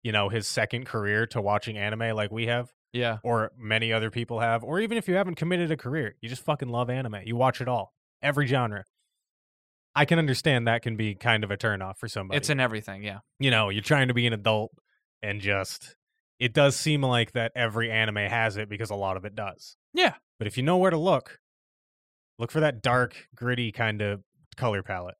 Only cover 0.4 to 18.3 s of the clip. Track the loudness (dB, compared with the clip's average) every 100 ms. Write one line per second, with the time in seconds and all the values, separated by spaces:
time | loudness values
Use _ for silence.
0.4 | -2 -2 -2 -4 -6 -4 0 0 0 -2
1.4 | 0 0 -2 -4 -4 -2 -2 -2 -4 -2
2.4 | -2 -2 -4 _ _ -4 -2 -2 0 0
3.4 | 0 -6 -2 0 2 0 0 -4 -4 -2
4.4 | 0 0 -2 -2 -2 -2 0 0 0 -2
5.4 | -2 0 0 -2 -4 -4 -4 -8 -12 -6
6.4 | -2 -2 -2 -2 -2 -2 -4 -8 -6 2
7.4 | 2 2 -2 -2 -4 _ _ _ 0 2
8.4 | 2 2 2 -4 -12 _ _ _ _ _
9.4 | _ _ _ _ _ 2 4 4 4 2
10.4 | 2 2 2 0 -2 -2 -2 -2 0 2
11.4 | 0 -2 -2 -2 -6 -10 -8 -8 -4 -2
12.4 | 0 0 0 -2 -8 -12 -10 -12 _ _
13.4 | 2 4 2 -2 2 4 4 2 2 2
14.4 | 2 2 -2 _ _ _ _ _ -6 -4
15.4 | 0 0 -2 -8 -16 -20 _ _ _ _
16.4 | 0 4 4 4 0 2 4 2 2 -2
17.4 | -4 -2 -2 0 0 0 0 0 0